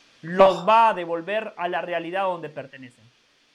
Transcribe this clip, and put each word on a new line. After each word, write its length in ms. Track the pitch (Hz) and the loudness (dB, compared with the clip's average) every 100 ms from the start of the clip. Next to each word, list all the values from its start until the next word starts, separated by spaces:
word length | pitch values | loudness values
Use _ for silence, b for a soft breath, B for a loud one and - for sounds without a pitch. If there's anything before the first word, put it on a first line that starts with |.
| _ _ | _ _
los 440 | 160 185 190 175 180 | -6 6 6 6 2
va 240 | 226 226 | 4 4
a 40 | |
devolver 580 | 180 170 170 170 220 214 - | 2 -4 -6 -4 -4 -6 -8
a 120 | 175 | -6
la 120 | 175 | -4
realidad 440 | 175 170 165 185 | -4 -6 -4 -4
donde 240 | 190 170 147 | -4 -4 -10
pertenecen. 560 | 147 131 135 127 113 113 _ _ _ _ | -14 -16 -18 -20 _ _ _ _ _ _